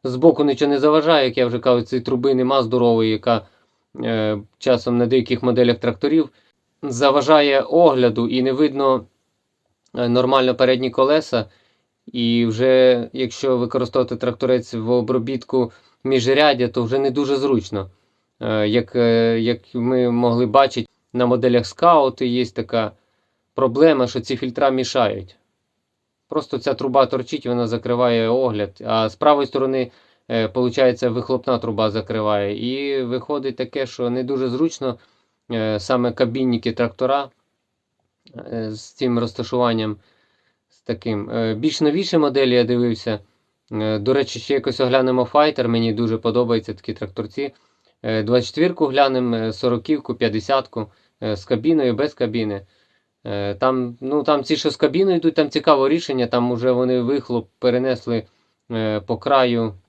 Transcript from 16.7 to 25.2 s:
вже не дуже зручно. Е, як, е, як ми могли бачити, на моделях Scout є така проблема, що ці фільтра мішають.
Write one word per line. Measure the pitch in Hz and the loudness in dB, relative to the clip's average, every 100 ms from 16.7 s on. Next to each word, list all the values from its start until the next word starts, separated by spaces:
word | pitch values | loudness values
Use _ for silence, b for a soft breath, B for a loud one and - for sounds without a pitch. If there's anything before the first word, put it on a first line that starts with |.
| 127 | -2
вже | 117 135 | -2 -2
не | 139 | -2
дуже | 131 139 139 | -2 -2 0
зручно. | 139 123 98 104 92 _ _ _ _ _ | 0 0 -2 -8 -8 _ _ _ _ _
Е, | 117 107 104 | -4 -2 0
як, | 117 117 123 | 0 -2 0
е, | 117 117 113 113 | 2 2 2 0
як | 113 117 _ | -2 -4 _
ми | 123 120 127 123 | -4 0 0 2
могли | 120 120 120 123 | 2 2 2 2
бачити, | 135 135 123 107 _ _ | 4 2 0 -8 _ _
на | 123 123 | -2 0
моделях | 123 123 120 | 2 2 2
Scout | 113 - 170 165 135 123 | 0 2 4 6 4 -2
є | 127 123 120 | -4 -2 -4
така | - 113 117 110 _ _ _ _ _ _ | -6 -4 -4 -4 _ _ _ _ _ _
проблема, | - 127 123 160 139 120 | -2 -2 4 4 4 0
що | 131 | -4
ці | - 131 | -6 -6
фільтра | 131 117 139 | -6 0 0
мішають. | 131 123 135 107 104 | 0 -2 0 0 -2